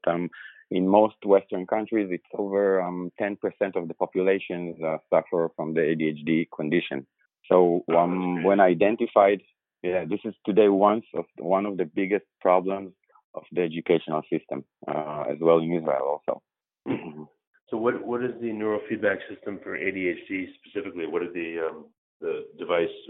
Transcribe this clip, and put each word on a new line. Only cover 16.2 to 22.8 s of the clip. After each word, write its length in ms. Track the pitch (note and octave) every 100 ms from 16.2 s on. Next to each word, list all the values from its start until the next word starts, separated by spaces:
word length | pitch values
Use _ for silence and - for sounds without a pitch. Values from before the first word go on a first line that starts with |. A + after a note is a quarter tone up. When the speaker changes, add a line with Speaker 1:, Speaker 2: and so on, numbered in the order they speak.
Speaker 1:
also. 220 | - - _ _ _ _ -
<clears throat> 420 | - E2 D2+ D#2 _ _ _ -
Speaker 2:
So 80 | A2+
what, 280 | A#2 A#2+ -
what 160 | A#2+
is 80 | B2 A#2
the 80 | A#2
neurofeedback 680 | G#2+ G#2+ G#2 - A2 G2+ F#2+ -
system 300 | G2+ G#2+ F#2+
for 100 | G2
A 160 | E2+ F#2+
D 180 | F#2+ F2+
H 100 | E2+ -
D 180 | F#2+ F2+ -
specifically? 440 | - G#2 G2 F2 D#2+
What 160 | E2+
does 100 | F2
the, 380 | E2+ E2 E2 D#2+
um, 160 | D#2 D2+ _ _ -
the 240 | E2 D#2 - -
device 360 | E2+ E2+